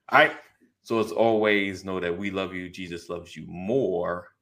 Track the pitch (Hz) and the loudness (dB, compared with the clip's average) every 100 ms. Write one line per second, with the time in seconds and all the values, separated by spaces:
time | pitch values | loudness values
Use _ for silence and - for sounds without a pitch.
0 | - 135 151 - - _ _ _ - 113 | 2 6 6 2 -16 _ _ _ -4 0
1 | 107 - 113 110 107 104 98 92 95 92 | 0 2 4 4 4 2 0 -4 -6 -4
2 | 87 85 101 95 95 92 90 82 90 85 | -2 -4 -4 -4 -4 -6 -12 -12 -10 -10
3 | - 87 85 78 85 85 95 135 104 87 | -10 -10 -12 -16 -14 -8 -2 0 0 -2
4 | 85 87 90 _ | -4 -6 -8 _